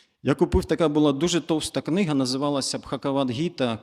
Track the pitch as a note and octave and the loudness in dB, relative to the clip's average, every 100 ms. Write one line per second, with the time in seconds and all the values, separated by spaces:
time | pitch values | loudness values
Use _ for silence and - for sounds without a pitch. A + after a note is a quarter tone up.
0 | _ _ B2+ C#3+ E3+ F#3 F3+ E3 D#3+ D3+ | _ _ -2 2 2 2 0 2 2 4
1 | D3+ C#3 F3 F3 D3 D#3 - C3+ D3 F3 | 2 2 0 0 0 -2 -2 -6 -2 0
2 | F3 C#3 B2+ C3 D3 C#3+ C3 A#2+ - C#3 | 0 0 0 -2 -2 -2 -2 -6 -6 -6
3 | C#3+ C#3 C3 A#2 F3 - B2 A2+ | -2 0 0 -2 -4 -2 -2 -2